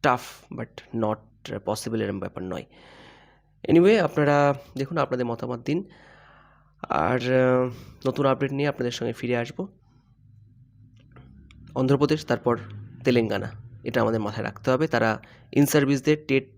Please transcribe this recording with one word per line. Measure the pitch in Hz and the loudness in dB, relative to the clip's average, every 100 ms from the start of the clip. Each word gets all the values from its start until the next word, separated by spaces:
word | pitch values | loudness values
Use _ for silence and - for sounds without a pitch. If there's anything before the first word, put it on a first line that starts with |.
Tough | 147 123 - - - - | 2 0 -4 -20 -14 -12
but | - - - 117 | -10 -14 -10 -2
not | 107 110 - _ - 101 - | -2 -2 -8 _ -10 -8 -4
possible | 110 - 113 | -4 -4 -4
এরম | 101 98 | -4 -4
ব্যাপার | 95 - | -8 -8
নয়। | 92 90 - - - - - - - _ _ _ - | -8 -8 -10 -20 -20 -20 -20 -20 -20 _ _ _ 4
Anyway, | 165 185 220 | 6 8 6
আপনারা | 170 - 147 143 143 135 - 131 | 2 2 2 4 4 0 -8 -8
দেখুন, | 135 165 | -4 -2
আপনাদের | 135 127 123 | -2 -2 -2
মতামত | 117 123 120 | -4 -6 -6
দিন। | 127 151 151 - - - - - _ _ _ _ - | -2 -2 -4 -18 -20 -20 -20 -20 _ _ _ _ -4
আর, | - 82 127 | -2 0 0
আহ, | 123 131 127 127 127 120 - - 135 | 2 4 4 4 0 -4 -18 -6 -4
নতুন | 131 139 | 0 0
আপডেট | 131 139 | 0 -2
নিয়ে | 139 147 | 0 -2
আপনাদের | - 123 | -2 -6
সঙ্গে | - 117 | -4 -6
ফিরে | 117 120 120 | -4 -2 -2
আসবো। | 117 - 196 _ _ _ _ _ _ - - - - _ - - - - - - - - - | -2 -8 -10 _ _ _ _ _ _ -20 -20 -20 -20 _ -20 -20 -20 -20 -20 -20 -20 -20 -10
অন্ধ্রপ্রদেশ, | 127 131 139 143 156 - | -2 2 2 2 0 0
তারপর | 120 127 113 - - - - | -2 0 -2 -4 -16 -18 -4
তেলেঙ্গানা, | - 123 113 104 110 - - - | 2 2 2 -2 -6 -12 -20 -12
এটা | - 123 | -6 -2
আমাদের | 113 113 | 0 0
মাথায় | 107 107 | -4 -4
রাখতে | 107 - - | -8 -6 -2
হবে। | 127 156 | 0 0
তারা | 120 113 110 - - - | 2 0 0 -8 -20 -4
in | 139 143 | 2 4
service-দের | 151 139 139 151 151 151 | 4 2 2 2 0 2
টেট | 135 131 | -2 -2